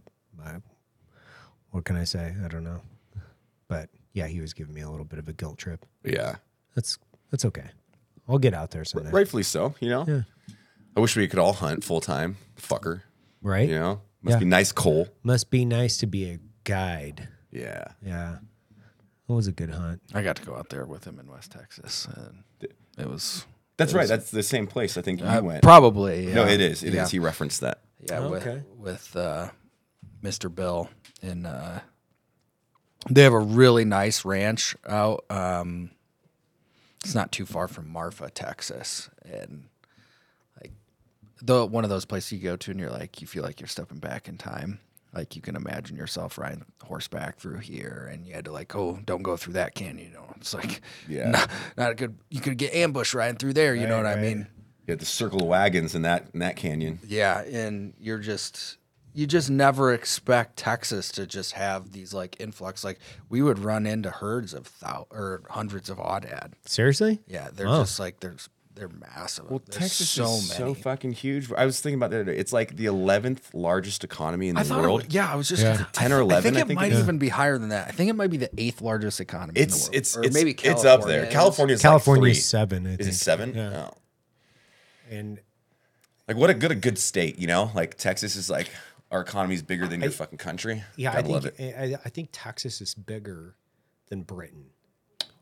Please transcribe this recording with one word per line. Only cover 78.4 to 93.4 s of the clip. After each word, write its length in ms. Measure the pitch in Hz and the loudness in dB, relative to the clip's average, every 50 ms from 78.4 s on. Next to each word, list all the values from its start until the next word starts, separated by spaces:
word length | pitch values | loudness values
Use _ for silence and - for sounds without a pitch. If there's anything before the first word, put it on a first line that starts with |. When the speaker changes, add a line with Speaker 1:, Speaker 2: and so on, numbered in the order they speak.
| 123 - - | -4 -4 -4
Speaker 3:
eighth 220 | - 113 120 - - | -4 -4 -4 -4 -4
largest 380 | 113 113 110 107 107 104 - - | -4 -2 -2 0 -2 -2 -4 -6
economy 400 | 92 - - 85 90 78 82 117 | -8 -8 -8 -10 -10 -2 4 4
Speaker 2:
It's, 140 | 151 147 185 | 4 4 4
Speaker 3:
in 60 | 147 | 0
the 40 | - | -2
world. 100 | - - | 0 -2
Speaker 2:
it's, 220 | 139 - - - | -2 -2 -2 -2
Speaker 3:
Or 60 | 117 117 | 0 0
Speaker 2:
it's, 100 | 131 135 | 2 4
Speaker 3:
maybe 160 | 151 165 151 | 4 4 4
Speaker 2:
it's 100 | - - - | 2 2 2
up 120 | 135 - 117 - 131 127 120 | 2 4 8 10 10 10 10
Speaker 3:
California 60 | 104 - 78 | 10 4 2
Speaker 2:
there. 80 | 76 76 | 2 2
Speaker 3:
is. 80 | - 131 | 2 6
Speaker 2:
California's, 460 | 143 175 196 151 - 143 139 127 107 - | 6 6 6 8 6 4 4 6 8 10
like, 60 | 151 | 10
Speaker 1:
California's 480 | 156 147 - 139 139 131 131 123 113 | 10 10 10 8 8 10 10 8 6
Speaker 2:
three. 40 | 110 | 6
Speaker 1:
seven, 440 | - - - 107 110 95 95 90 90 | 2 2 2 2 2 2 0 -4 -2
I 40 | 92 | -4
Speaker 2:
Is 80 | 92 95 | -4 -2
it 40 | 101 | -2
Speaker 1:
think. 100 | 95 92 | -2 -2
Speaker 2:
seven? 400 | 90 - - 80 87 110 127 123 | 0 2 2 2 2 0 -4 -4
Speaker 1:
Yeah. 320 | 113 107 101 - 78 67 - | -6 -6 -6 -6 -8 -10 -10
Speaker 2:
Oh. 80 | - _ _ _ _ _ _ _ _ _ _ _ _ _ _ _ _ _ _ _ _ _ _ 117 | -14 _ _ _ _ _ _ _ _ _ _ _ _ _ _ _ _ _ _ _ _ _ _ -14
Speaker 1:
And 300 | 110 104 104 104 104 101 - _ _ _ _ _ _ _ _ _ _ _ _ _ _ _ _ | -12 -10 -10 -10 -12 -14 -18 _ _ _ _ _ _ _ _ _ _ _ _ _ _ _ _
Speaker 2:
Like, 80 | - 110 | -4 2
what 120 | 117 147 190 | 6 6 6
a 40 | 180 | 6
good, 180 | 113 143 165 | 4 2 0
a 40 | 160 | 0
good 240 | 101 - 127 107 - | 2 0 0 0 0
state, 400 | - - - 95 85 78 - - | -2 -2 0 0 0 0 -2 -4
you 80 | 87 | -2
know? 240 | 85 87 90 107 113 107 | 2 2 2 2 0 0
Like, 220 | 90 85 - - | -2 -4 -4 -6
Texas 380 | - - 95 95 - 107 104 98 | -4 -2 -2 -2 -2 -4 -6 -6
is, 120 | 101 92 - | -6 -4 -4
like, 200 | 82 67 90 - - - - - - - _ _ | -4 -4 -4 -6 -10 -16 -20 -20 -20 -20 _ _
our 120 | - 92 | -6 -6
economy's 400 | 90 - - 101 95 92 92 87 76 | -4 -4 -4 -2 -2 -2 -2 -4 -4
bigger 240 | - 92 87 92 | -6 -4 -4 -4
than 140 | 87 85 87 | -4 -4 -2
your 80 | 80 76 | -2 -4
Speaker 1:
I, 40 | 143 | -4
Speaker 2:
fucking 240 | - 78 - - | -6 -10 -12 -12
country. 460 | 73 - 87 - 90 - 113 113 107 98 - - | -12 -10 -10 -8 -6 -6 -6 -6 -8 -10 -12 -10
Speaker 1:
yeah, 160 | - 127 131 113 | -6 -4 -2 -2
Speaker 2:
Gotta 120 | 123 147 | 0 -2
Speaker 1:
I 60 | 147 | 0
Speaker 2:
love 120 | 143 143 135 | -2 -2 -4
Speaker 1:
think, 160 | 135 - - | -6 -8 -10
Speaker 2:
it. 160 | 131 127 - 127 | -12 -10 -8 -6
Speaker 1:
I, 180 | 135 131 135 139 - | -6 -6 -6 -6 -8
I 40 | 120 | -12
think 200 | - 165 165 - - | -10 -10 -12 -12 -14
Texas 480 | - - 113 110 - - 120 - - | -14 -14 -12 -12 -10 -10 -10 -10 -8
is 120 | 101 - - | -10 -10 -10
bigger 640 | 107 98 - 110 110 104 104 92 82 | -10 -12 -12 -12 -12 -12 -14 -14 -14